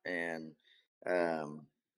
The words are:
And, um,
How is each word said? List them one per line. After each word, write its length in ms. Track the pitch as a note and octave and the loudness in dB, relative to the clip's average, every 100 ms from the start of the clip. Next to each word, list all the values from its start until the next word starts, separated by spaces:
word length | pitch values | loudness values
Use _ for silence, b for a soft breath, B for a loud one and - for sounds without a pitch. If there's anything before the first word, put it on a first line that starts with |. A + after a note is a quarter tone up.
| - | -4
And, 480 | F2 E2+ E2 D#2+ - _ _ _ _ - | -2 0 -2 -6 -14 _ _ _ _ 2
um, 640 | F2+ E2+ D#2+ D2+ D2+ D2 _ _ | 4 4 2 -4 -8 -14 _ _